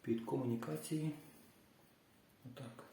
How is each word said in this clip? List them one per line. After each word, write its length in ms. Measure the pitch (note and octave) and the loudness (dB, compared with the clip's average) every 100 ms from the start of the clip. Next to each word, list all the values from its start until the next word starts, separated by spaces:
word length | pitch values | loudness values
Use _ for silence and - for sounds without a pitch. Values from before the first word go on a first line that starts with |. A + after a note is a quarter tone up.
під 220 | B2 A2+ | 2 2
комунікації. 880 | - C#3 B2 A#2 D#3 D#3 - D#3 D#3 D3 - - - - - - - - - - - - | 4 2 4 2 0 -2 0 2 2 0 -10 -18 -20 -20 -20 -20 -20 -20 -20 -20 -20 -16
Отак. 400 | B2+ - A#2 A#2 - | -14 -10 -10 -12 -16